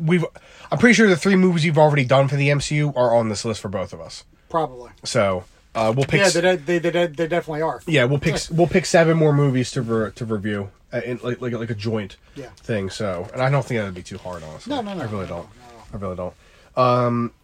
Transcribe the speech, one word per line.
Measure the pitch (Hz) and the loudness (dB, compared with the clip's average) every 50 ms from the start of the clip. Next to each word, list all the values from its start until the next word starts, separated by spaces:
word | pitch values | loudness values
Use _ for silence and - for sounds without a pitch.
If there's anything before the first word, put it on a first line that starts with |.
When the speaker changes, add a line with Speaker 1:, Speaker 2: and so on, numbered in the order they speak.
Speaker 1:
we've, | 165 156 180 170 156 - - - - - - - - - | 0 2 2 2 0 -2 -8 -14 -20 -20 -20 -16 -8 -4
I'm | 156 151 | 0 4
pretty | 233 247 226 | 4 6 6
sure | 220 226 196 | 6 6 4
the | 180 | 4
three | 143 - 196 196 | 4 2 4 4
movies | 185 185 185 170 165 147 | 6 6 4 4 2 2
you've | 170 147 156 | 2 4 6
already | 151 151 147 147 127 | 6 6 6 4 2
done | 123 135 135 135 | 4 4 4 4
for | 135 147 | 2 2
the | 139 139 143 | 0 2 2
M | 143 139 | 0 0
C | - - 151 | -2 -2 -2
U | 151 147 147 139 | 0 0 0 0
are | 123 123 117 117 | 2 2 4 4
on | 117 113 110 | 2 2 0
this | 104 - - | -2 -4 -4
list | 117 107 - | -6 -6 -6
for | - 101 | -6 -6
both | 95 98 90 - | -6 -6 -6 -8
of | - 82 | -10 -14
us. | 80 - - - - _ _ _ _ - | -16 -16 -16 -18 -20 _ _ _ _ -4
Speaker 2:
Probably. | - 165 151 135 127 123 120 113 - _ - | -2 -2 -2 -2 -6 -12 -18 -20 -20 _ -8
Speaker 1:
So, | - - 117 101 98 92 - - - _ _ _ _ - | -4 0 0 2 2 0 -2 -6 -10 _ _ _ _ -4
uh, | 113 110 110 113 | -2 0 0 2
we'll | 135 139 | 0 0
pick | - 160 160 | 0 2 2
Speaker 2:
Yeah, | 190 | 4
Speaker 1:
s- | 185 - | 2 2
Speaker 2:
they, | 170 175 185 185 | 2 2 2 0
they, | 165 139 170 175 170 | 0 0 -2 -2 0
they, | 156 170 160 175 175 | 0 0 0 0 0
they | 165 143 160 165 156 | -2 -2 -4 -4 -2
definitely | 170 170 - 156 151 151 | -2 -4 -4 -4 -4 -4
are. | 160 156 - - - | -4 -4 -4 -6 -4
Speaker 1:
Yeah, | 170 156 131 123 | 0 2 2 2
we'll | 127 147 143 | 2 0 0
pick | - 160 135 | 0 -2 -2
s-, | - - - | -4 -4 -2
we'll | 170 160 175 | 0 2 2
pick | - - 185 - | 2 2 0 2
seven | - - 170 165 160 165 | 4 4 4 4 4 4
more | 165 156 151 | 4 4 4
movies | 143 139 143 139 127 127 120 - | 4 4 2 2 2 0 -2 -2
to | - 135 | -4 -4
re-, | 117 113 113 110 107 98 | -2 -2 0 -2 -2 -2
to | - - 120 | -6 -8 -6
review, | 110 110 101 98 107 104 101 98 98 - _ _ _ | -4 -4 -4 -4 -4 -4 -4 -6 -10 -14 _ _ _
uh, | - 120 117 | -8 -8 -6
in, | 127 123 113 | -6 -8 -6
like, | - 123 120 - | -6 -6 -6 -6
like, | 127 123 | -6 -6
like | 117 110 117 113 | -6 -6 -6 -6
a | 117 | -6
joint | 104 104 113 110 110 101 92 - - _ _ - | -6 -4 -4 -4 -4 -6 -8 -14 -20 _ _ -18
Speaker 2:
Yeah. | 139 131 - - | -18 -18 -18 -20
Speaker 1:
thing. | - - - 113 104 98 95 | -12 -8 -6 -4 -4 -4 -6
So, | - - 110 98 90 85 95 - | -6 -6 -6 -6 -6 -6 -8 -8
and | - 123 | -4 -2
I | 131 135 | 0 0
don't | 143 139 - | 2 0 0
think | - 120 110 | -2 -4 -4
that | 101 | -4
would | 98 90 | -6 -8
be | 90 | -12
too | 90 - 98 90 | -14 -14 -14 -14
hard, | - 90 90 82 | -12 -12 -12 -12
honestly. | 78 78 78 - - 233 294 | -14 -14 -16 -14 -10 -8 -6
Speaker 2:
No, | 269 | -6
no, | 214 202 196 | -6 -8 -8
no, | 175 | -8
Speaker 1:
I | 127 | -8
really | 107 107 98 | -8 -8 -8
Speaker 2:
no, | 90 82 | -8 -8
Speaker 1:
don't. | 87 87 82 - | -10 -12 -12 -16
Speaker 2:
no, | - - - - - | -20 -20 -20 -20 -20
no. | - - - - | -20 -20 -16 -12
Speaker 1:
I | |
really | 101 98 92 90 | -10 -8 -8 -8
don't. | 90 90 90 - _ _ _ _ _ _ _ - | -8 -10 -10 -12 _ _ _ _ _ _ _ 0
Um, | 127 127 123 123 123 123 120 120 120 117 117 - _ | 2 2 4 2 2 2 0 0 -2 -4 -6 -8 _